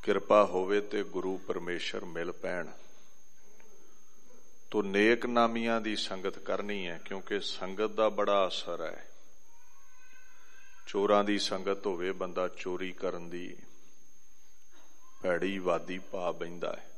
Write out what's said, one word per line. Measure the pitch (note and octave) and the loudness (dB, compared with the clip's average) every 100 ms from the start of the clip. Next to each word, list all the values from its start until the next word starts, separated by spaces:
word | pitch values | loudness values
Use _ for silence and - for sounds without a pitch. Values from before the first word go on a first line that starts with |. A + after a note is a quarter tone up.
ਕਿਰਪਾ | - G2 - G#2 | 4 2 8 8
ਹੋਵੇ | G2+ F#2 F#2 G2+ | 8 4 4 2
ਤੇ | G2+ G#2 | 2 -2
ਗੁਰੂ | G2 F#2 F#2 F#2 | -2 -2 -2 -2
ਪਰਮੇਸ਼ਰ | F#2+ F2+ F2 F2 - F#2 F#2+ | -2 -2 -2 -2 -2 -4 -4
ਮਿਲ | E2 E2+ | -4 -4
ਪੈਣ। | E2+ F#2 F2+ D#2+ - - - - - - - - - - - - - - - - - - - - | -4 -4 -2 -4 -6 -8 -6 -6 -6 -8 -6 -6 -6 -8 -8 -8 -6 -6 -6 -6 -6 -6 -6 -2
ਤੋ | G#2+ | 0
ਨੇਕ | G2 G2 G#2+ A#2+ B2 | 2 6 8 6 4
ਨਾਮੀਆਂ | A#2+ A#2 A#2 A#2 A2+ | 6 6 4 2 2
ਦੀ | G#2+ G2+ | 2 0
ਸੰਗਤ | - F#2+ F#2+ F#2+ | -2 0 -2 -2
ਕਰਨੀ | G2+ G2 G2+ G2+ F2+ | -2 0 0 -2 -2
ਹੈ, | E2 - | -4 -4
ਕਿਉਂਕਿ | G2 F#2 G2+ | -6 -2 -2
ਸੰਗਤ | F2+ - F#2+ F#2+ A2 | 0 -2 -4 0 0
ਦਾ | G2+ G#2+ | 4 4
ਬੜਾ | G2+ G2+ G2+ F#2 | 4 4 6 4
ਅਸਰ | - - E2+ | 0 -4 -4
ਹੈ। | E2 - - - - - - - - - - - - - - - - - - - - | -4 -6 -6 -6 -6 -6 -6 -6 -6 -6 -6 -6 -6 -6 -6 -6 -6 -6 -6 -6 -2
ਚੋਰਾਂ | G2+ G2+ G2+ | 2 8 8
ਦੀ | G2+ G2+ | 6 2
ਸੰਗਤ | - F#2+ F#2+ G2 G#2 | 2 0 0 0 0
ਹੋਵੇ, | F2 F2+ | 0 0
ਬੰਦਾ | F#2 F#2 F2 F2+ - | 0 -2 0 0 0
ਚੋਰੀ | F#2 F2+ F#2 | -2 -2 -2
ਕਰਨ | F2 F#2 F2 E2+ | -2 -2 -2 -4
ਦੀ | F2 F2+ - - - - - - - - - - - - - - - - - | -6 -6 -6 -6 -6 -6 -6 -6 -6 -6 -6 -6 -6 -6 -6 -6 -6 -6 -2
ਭੈੜੀ | F#2 F2 F#2 G2 | 2 4 2 2
ਵਾਦੀ | F2+ E2+ E2 F#2 | 2 2 0 -4
ਪਾ | - F#2+ F2 | -4 -2 -2
ਬਹਿੰਦਾ | D#2+ E2+ F2 E2+ | -2 -4 -4 -4
ਹੈ। | - - | -4 -6